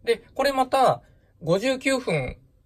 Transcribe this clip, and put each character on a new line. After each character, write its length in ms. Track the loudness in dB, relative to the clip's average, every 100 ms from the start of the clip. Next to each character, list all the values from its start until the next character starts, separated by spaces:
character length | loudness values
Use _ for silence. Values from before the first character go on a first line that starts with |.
で、 220 | -4 -4 -4
こ 100 | -2
れ 100 | 0
ま 120 | 0 0
た、 360 | 4 4 2 _ _ _ _
五 160 | -2 0
十 200 | 0 -2
九 200 | -2 -2
分 400 | -2 -4 -4 -12 _ _